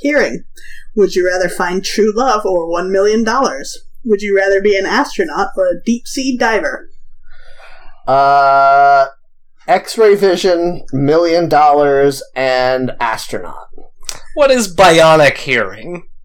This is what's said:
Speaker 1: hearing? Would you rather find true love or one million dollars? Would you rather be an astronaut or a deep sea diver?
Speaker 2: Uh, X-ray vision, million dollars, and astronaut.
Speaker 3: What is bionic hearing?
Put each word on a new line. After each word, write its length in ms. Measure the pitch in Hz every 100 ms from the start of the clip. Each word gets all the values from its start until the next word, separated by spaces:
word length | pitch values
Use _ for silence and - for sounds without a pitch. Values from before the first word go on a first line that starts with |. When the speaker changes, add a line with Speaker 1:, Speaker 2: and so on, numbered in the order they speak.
Speaker 1:
hearing? 420 | 285 294 165 123 - - - - - 220
Would 180 | 190
you 140 | 180 180
rather 200 | 180 180
find 380 | - 180 185 -
true 260 | - 214
love 320 | 208 262 214
or 240 | 202 180 165
one 240 | 175 185
million 320 | 190 208 220
dollars? 540 | 220 247 240 135 - - - -
Would 200 | 240 202
you 120 | 202 196
rather 260 | 196 196
be 120 | 208 196
an 120 | 185
astronaut 640 | 214 285 - 165 151 196 -
or 120 | -
a 120 | - -
deep 220 | 240 -
sea 280 | - 269 247
diver? 500 | 233 214 147 131 - - - - - - - - - - - - -
Speaker 2:
Uh, 1000 | 135 139 139 139 139 139 139 139 139 135 - _ _ - - -
X-ray 480 | 185 - - 214 202
vision, 680 | 196 175 190 175 175 175 -
million 560 | 135 139 160 170 170 165
dollars, 720 | 147 151 147 143 139 143 135 - 131
and 560 | 131 127 127 127 127 -
astronaut. 680 | 120 110 - 113 107 - - - - - - - - 320
Speaker 3:
What 160 | 269
is 220 | 254 196
bionic 640 | 170 180 165 160 160 143 139
hearing? 680 | - 123 98 - 123 175 - -